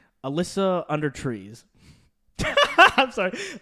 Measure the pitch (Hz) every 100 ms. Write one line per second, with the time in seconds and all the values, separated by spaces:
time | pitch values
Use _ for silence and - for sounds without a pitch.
0 | _ _ 131 147 180 - 190 180 - 156
1 | 151 - 135 110 98 113 _ _ - -
2 | _ _ _ - 605 571 571 - 381 -
3 | 262 220 185 233 403 277